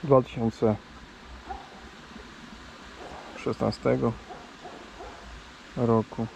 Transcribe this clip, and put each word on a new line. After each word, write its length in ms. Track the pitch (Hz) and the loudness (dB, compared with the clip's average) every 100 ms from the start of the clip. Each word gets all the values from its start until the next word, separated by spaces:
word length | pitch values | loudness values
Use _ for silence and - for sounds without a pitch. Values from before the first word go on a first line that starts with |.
Dwa 180 | 156 135 | 10 8
tysiące 540 | 127 - 113 - 113 104 - - - - - - - - - - - - - - - - - - - - - - - - - - | 8 0 0 4 4 4 -2 -16 -16 -18 -16 -16 -10 -10 -10 -16 -16 -16 -16 -16 -14 -16 -16 -16 -16 -16 -16 -14 -12 -12 -12 -4
szesnastego 680 | - 113 113 107 - 127 123 113 - - - - - - - - 359 - - - - - - - | -2 2 2 4 4 6 4 2 -8 -12 -14 -14 -14 -14 -14 -14 -14 -12 -14 -14 -16 -18 -10 2
roku. 500 | 120 113 107 - 113 | 6 6 6 -2 -4